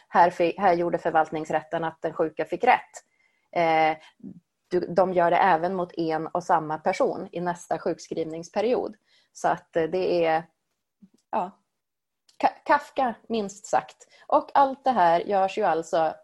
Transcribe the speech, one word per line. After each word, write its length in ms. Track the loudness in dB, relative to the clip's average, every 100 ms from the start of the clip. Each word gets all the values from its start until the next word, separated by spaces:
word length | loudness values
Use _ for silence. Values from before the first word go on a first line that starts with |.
| _
här 200 | 4 4
fi-, 260 | 4 -2 2
här 160 | 2
gjorde 240 | 2 0 -2
förvaltningsrätten 840 | 0 0 0 -4 -4 -4 -4 -6
att 180 | -6 -6
den 120 | -8
sjuka 320 | -2 -4 -4 -6
fick 180 | 0
rätt." 400 | 2 2 -2 -20 _ _ _ _ _
Eh, 460 | -2 0 2 2 0 -12 _ -20 -20 _ _ _
du, 120 | 0
de 340 | 2 2 2
gör 180 | 2 2
det 60 | 4
även 380 | 4 2 0 -4
mot 180 | -6
en 340 | -4 -4 -4 -4
och 160 | -6
samma 340 | 0 0 0 -4
person 500 | -4 -2 -2 -4 -10
i 100 | -8
nästa 380 | -6 -8 -8 -6
sjukskrivningsperiod. 1160 | -4 -6 -8 -8 -8 -10 -8 -4 -2 -2 -4 -12 _ _ _
Så 140 | -6 -4
att, 280 | -4 _ -4
eh, 80 |
det 420 | -2 -2 -2 0 0
är, 180 | 0 -4 _ _ _ _ _ _ _ _
ja, 200 | -8 -8 -12 _ _ _ _ _ _ _ _
Ka-, 260 | -4 -2 0
Kafka, 500 | 0 0 -4 -4 -4 -6
minst 360 | -6 -6 -12 -2
sagt. 420 | -2 -2 -16 _ _ 0
Och 240 | 0 2
allt 300 | 2 2 0
det 80 | -2
här 280 | 2 4 2
görs 380 | 2 0 0 0
ju 60 |
alltså 500 | 0 0 -2 -2 -2 -4